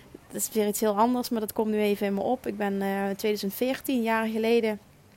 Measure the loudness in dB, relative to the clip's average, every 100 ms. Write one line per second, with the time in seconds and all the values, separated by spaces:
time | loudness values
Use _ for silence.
0 | -20 -20 -12 -8 -4 0 0 2 0 4
1 | 4 2 0 -2 -2 -2 0 2 2 2
2 | 0 0 0 -2 -4 -4 -2 0 -2 -2
3 | -2 -2 -2 -2 -2 -2 -2 -2 -2 0
4 | 2 0 0 0 2 4 2 -4 -10 -20
5 | -20